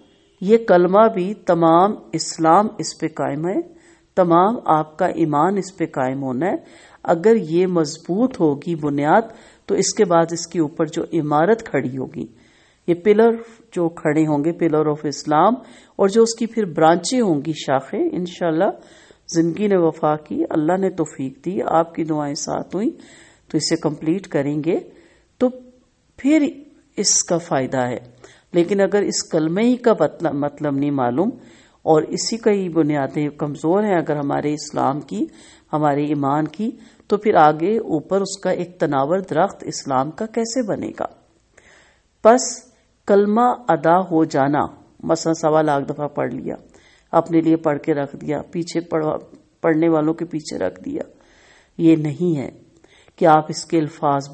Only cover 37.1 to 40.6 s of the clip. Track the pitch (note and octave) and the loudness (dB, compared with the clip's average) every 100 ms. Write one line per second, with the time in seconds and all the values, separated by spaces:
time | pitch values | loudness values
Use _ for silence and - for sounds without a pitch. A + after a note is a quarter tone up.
37.1 | G3+ G#3+ F#3+ D3+ D3+ F3 A3 - D#3 - | -2 2 4 6 4 0 -2 -2 -4 -2
38.1 | G3 F#3+ - F#3 D#3+ - - D#3+ C#3+ C#3 | -2 -4 -6 -4 -4 -6 -4 -2 0 0
39.1 | F#3+ F#3 D3 G3 - - - C3+ C3 D3 | -2 -2 0 -2 -2 -14 -12 -4 -2 -2
40.1 | D#3 A3 A#3 A3+ C4 | -6 -8 -6 -4 -4